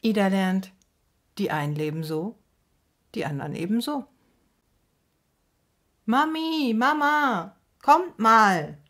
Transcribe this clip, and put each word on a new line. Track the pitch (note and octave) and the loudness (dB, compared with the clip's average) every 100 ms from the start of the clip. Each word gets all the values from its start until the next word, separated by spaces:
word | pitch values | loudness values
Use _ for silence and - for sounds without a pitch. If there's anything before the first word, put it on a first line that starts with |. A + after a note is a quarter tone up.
Ida | A3+ G#3+ G3 | 0 2 2
lernt, | F#3+ F#3 F#3+ F#3+ _ _ _ _ _ _ - | 2 0 -2 -4 _ _ _ _ _ _ -6
die | G3+ | -4
einen | D#3 D3 | -2 -4
leben | D3 D3+ D#3 | -4 -4 -6
so, | D#3 D#3+ F#3 A#3 _ _ _ _ _ _ _ | -6 -6 -6 -10 _ _ _ _ _ _ _
die | - | -10
anderen | D3 C#3+ D3+ | -6 -6 -8
ebenso. | - F3 A3+ A#3 D4 - _ _ _ _ _ _ _ _ _ _ _ _ _ _ _ _ _ _ _ | -8 -4 -4 -4 -8 -8 _ _ _ _ _ _ _ _ _ _ _ _ _ _ _ _ _ _ _
Mami, | - A#3+ D#4 D#4 D#4+ D#4+ C4+ A3 | -2 0 0 -2 -4 -2 -2 0
Mama, | B3 D4+ C#4+ D4+ D4 G#3+ G#3 _ _ _ | 0 0 0 2 0 -2 -6 _ _ _
kommt | - D4+ F4+ - | 4 4 4 -2
mal | A3 A3+ G#3+ F3+ D3+ D3+ | 4 6 6 4 -2 -12